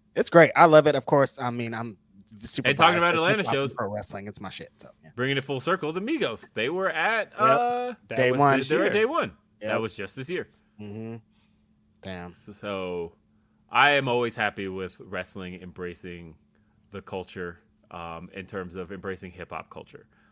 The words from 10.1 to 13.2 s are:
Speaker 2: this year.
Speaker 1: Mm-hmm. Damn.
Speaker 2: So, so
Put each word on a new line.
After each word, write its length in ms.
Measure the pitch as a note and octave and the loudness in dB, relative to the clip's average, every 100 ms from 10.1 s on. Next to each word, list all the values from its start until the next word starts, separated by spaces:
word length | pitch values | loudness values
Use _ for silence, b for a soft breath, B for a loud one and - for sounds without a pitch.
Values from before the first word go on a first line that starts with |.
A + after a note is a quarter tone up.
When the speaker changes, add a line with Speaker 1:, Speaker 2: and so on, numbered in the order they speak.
| - | -10
Speaker 2:
this 140 | C3 | -8
year. 180 | F3 - _ _ _ | -8 -8 _ _ _
Speaker 1:
Mm-hmm. 360 | G#2 G#2+ A2+ A2+ - _ _ _ _ _ _ _ | -14 -12 -12 -14 -18 _ _ _ _ _ _ _
Damn. 340 | G2 F2+ F2 E2+ | -14 -12 -14 -16
Speaker 2:
So, 160 | - | -20
so 640 | G2+ G#2 G2 F#2 F2+ E2+ - | -14 -8 -6 -6 -6 -8 -14